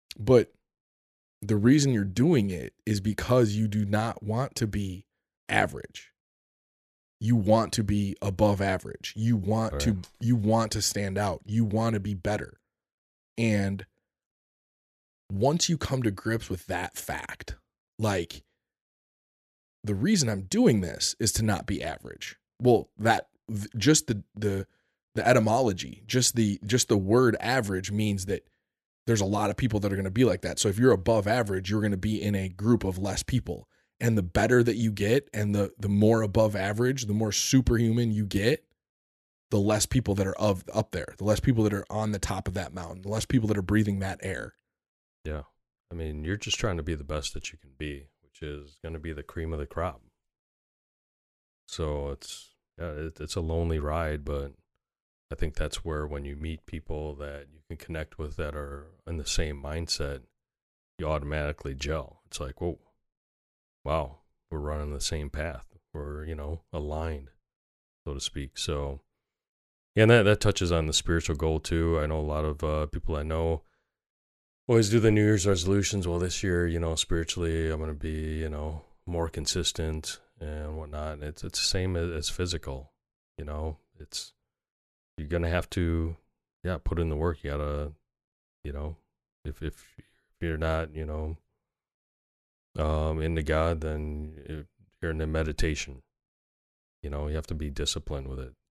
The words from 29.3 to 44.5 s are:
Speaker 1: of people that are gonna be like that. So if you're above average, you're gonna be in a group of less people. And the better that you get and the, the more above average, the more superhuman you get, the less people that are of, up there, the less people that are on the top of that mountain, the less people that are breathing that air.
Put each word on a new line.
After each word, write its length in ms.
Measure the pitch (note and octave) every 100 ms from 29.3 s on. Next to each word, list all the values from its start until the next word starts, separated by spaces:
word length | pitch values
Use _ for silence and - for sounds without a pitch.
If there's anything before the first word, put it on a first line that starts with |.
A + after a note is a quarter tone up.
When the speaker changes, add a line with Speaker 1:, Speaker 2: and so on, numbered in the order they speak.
| G#2 G#2
Speaker 1:
of 80 | G2
people 220 | B2+ G#2+
that 120 | G2+
are 40 | G2
gonna 160 | F#2+
be 140 | G2 B2
like 160 | F2+
that. 180 | F2+ -
So 100 | A2
if 80 | G2
you're 140 | B2+
above 360 | G2+ F2+ A2 G2+
average, 420 | A#2 G#2+ F#2+ F#2
you're 120 | G#2+
gonna 160 | G#2 G2
be 240 | G#2 G#2+
in 140 | G#2 G2+
a 140 | F#2+
group 340 | F2+ G#2+ A#2+
of 140 | G2 F2+
less 260 | G2 F#2+
people. 440 | - B2+ - - - _ _ -
And 160 | A#2+ A2
the 60 |
better 380 | F2 G#2+ A2 B2
that 120 | A#2 A2+
you 160 | A2+
get 380 | G2+ G2+ C3 -
and 200 | A2 G#2 G2+
the, 180 | G2+ -
the 100 | G#2
more 320 | G2+ G#2+ A2+
above 340 | G#2+ G2 A2 G2+
average, 500 | G2 G#2 B2 C#3 G#2+
the 80 |
more 180 | G#2 A2
superhuman 800 | G2+ - C3+ A#2+ A#2 A#2 A2+ A#2
you 140 | G#2+ G#2
get, 400 | G2 G#2+ D#3 _ _ _ _ _ _ _ _ -
the 60 | G#2+
less 260 | G2+ G#2+ -
people 280 | C3 G#2 G2+
that 120 | F#2+
are 80 | -
of, 260 | G#2+ F#2+ -
up 180 | G#2+ -
there, 240 | F2 - -
the 60 |
less 160 | G2 G#2+
people 240 | - A2+
that 100 | G#2+
are 120 | G2+ -
on 220 | G#2+ G#2+
the 80 | G2+
top 280 | - G2 -
of 60 |
that 200 | F#2 F2
mountain, 280 | F2+ E2+ F2+
the 80 | G2
less 160 | A2 -
people 220 | C3 G#2+
that 100 | G2+
are 40 |
breathing 360 | F#2+ G#2 G#2+ G2
that 200 | F#2+ -
air. 320 | F#2+ D2+ A1+